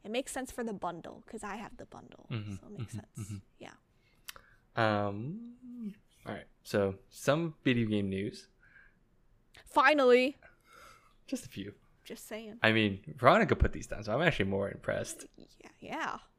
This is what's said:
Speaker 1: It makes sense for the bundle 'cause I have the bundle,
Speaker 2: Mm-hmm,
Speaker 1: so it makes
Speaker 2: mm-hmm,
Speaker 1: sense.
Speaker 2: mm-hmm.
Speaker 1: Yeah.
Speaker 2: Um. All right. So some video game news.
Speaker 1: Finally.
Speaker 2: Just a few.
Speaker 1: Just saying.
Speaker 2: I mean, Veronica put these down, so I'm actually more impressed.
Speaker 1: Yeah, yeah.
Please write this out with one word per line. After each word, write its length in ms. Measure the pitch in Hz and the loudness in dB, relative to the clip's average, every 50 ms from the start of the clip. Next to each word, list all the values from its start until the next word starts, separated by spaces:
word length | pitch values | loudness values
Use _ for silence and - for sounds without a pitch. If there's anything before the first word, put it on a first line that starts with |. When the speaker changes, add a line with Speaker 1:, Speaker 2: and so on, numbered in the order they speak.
| _ | _
Speaker 1:
It 80 | 190 | -6
makes 200 | 214 240 277 - - | -6 -6 -6 -4 -6
sense 180 | 269 262 262 | -8 -8 -8
for 120 | - - 240 | -8 -8 -6
the 80 | 226 214 | -6 -6
bundle 500 | 180 - 180 170 165 - - - - - - | -6 -6 -6 -6 -8 -12 -14 -16 -18 -18 -16
'cause 160 | - 220 - | -14 -12 -10
I 120 | 208 196 | -10 -10
have 220 | 220 208 - - - | -10 -10 -14 -14 -16
the 80 | - | -18
bundle, 420 | - - - - - - - - - | -18 -18 -20 -18 -20 -20 -20 -14 -10
Speaker 2:
Mm-hmm, 260 | - 113 104 104 98 | -8 -8 -8 -8 -12
Speaker 1:
so 120 | 95 - - | -12 -12 -16
it 120 | 208 175 | -12 -12
makes 140 | 117 98 - | -10 -10 -10
Speaker 2:
mm-hmm, 60 | 107 | -14
Speaker 1:
sense. 320 | - _ _ - 110 95 | -14 _ _ -12 -10 -10
Speaker 2:
mm-hmm. 60 | 101 98 - _ _ _ | -10 -12 -12 _ _ _
Speaker 1:
Yeah. 140 | - - - - _ _ _ _ _ _ _ _ _ - - - - _ - _ _ _ _ | -18 -18 -18 -20 _ _ _ _ _ _ _ _ _ -16 -16 -16 -16 _ -20 _ _ _ _
Speaker 2:
Um. 1200 | - 113 107 107 104 104 101 98 101 113 139 175 226 233 240 240 247 254 247 240 247 233 208 190 - _ _ _ _ - | 2 2 4 4 2 0 -2 -4 -6 -8 -8 -8 -10 -12 -14 -18 -18 -18 -18 -14 -10 -10 -10 -12 -12 _ _ _ _ -12
All 80 | - 110 | -10 -10
right. 140 | - - _ _ _ _ | -10 -12 _ _ _ _
So 320 | - - 107 101 98 95 - - _ | -2 2 2 2 2 0 -4 -12 _
some 460 | - - - - 135 156 170 165 156 _ _ | -18 -4 2 2 2 2 2 -2 -6 _ _
video 240 | 139 127 120 117 107 | 2 2 4 2 2
game 220 | 107 104 101 98 | 2 0 0 0
news. 380 | 95 95 101 113 - - - _ _ _ _ - _ - - - _ _ _ _ _ _ _ _ _ _ _ _ _ - - | -2 -2 -4 -4 -6 -10 -20 _ _ _ _ -20 _ -20 -20 -20 _ _ _ _ _ _ _ _ _ _ _ _ _ -20 -20
Speaker 1:
Finally. 720 | - - 302 277 262 302 294 269 247 247 247 254 269 285 - - - - _ _ _ - - - - - - _ _ _ _ _ - | -2 2 6 6 8 8 8 8 8 8 8 6 4 0 -4 -18 -20 -20 _ _ _ -20 -20 -20 -20 -20 -20 _ _ _ _ _ -8
Speaker 2:
Just 180 | - 247 - | -8 -8 -8
a 40 | - | -10
few. 240 | - 101 98 101 - _ _ _ _ _ _ | -12 -10 -10 -12 -12 _ _ _ _ _ _
Speaker 1:
Just 240 | - 208 - - - | -16 -16 -16 -14 -12
saying. 320 | 226 214 233 220 208 240 | -12 -12 -12 -12 -6 2
Speaker 2:
I 120 | - 110 110 | 4 4 6
mean, 260 | 110 110 104 95 95 - - - | 6 4 2 2 -2 -8 -14 -10
Veronica 400 | - - 127 156 110 117 123 - | 4 6 6 8 8 6 4 4
put 160 | - - 113 | 4 4 2
these 160 | - 80 - - | 2 -2 -8 -10
down, 160 | - - 107 | -10 -10 -4
so 100 | 107 107 | -2 -2
I'm 80 | 131 | 2
actually 240 | 165 175 - - 101 95 | 2 2 2 2 0 0
more 200 | 98 98 98 101 | 0 -2 -2 -2
impressed. 560 | - - - - - - - - - - - - _ - | -6 -6 -4 -4 -2 -2 -4 -6 -10 -14 -16 -20 _ -20
Speaker 1:
Yeah, 320 | - _ - _ - - - _ | -20 _ -20 _ -20 -20 -20 _
yeah. 380 | - 185 - 302 311 233 - - - _ _ | -12 -10 -8 -6 -6 -6 -6 -8 -12 _ _